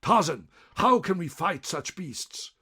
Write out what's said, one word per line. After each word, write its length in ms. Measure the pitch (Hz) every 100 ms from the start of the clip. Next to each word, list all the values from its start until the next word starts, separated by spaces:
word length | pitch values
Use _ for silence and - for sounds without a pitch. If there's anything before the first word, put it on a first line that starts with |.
Tarzan, 460 | - 220 165 135 82 _ _ -
how 240 | 220 247
can 180 | - 190
we 100 | 165
fight 380 | - 165 156 -
such 300 | 156 139 -
beasts? 560 | 170 117 - - - _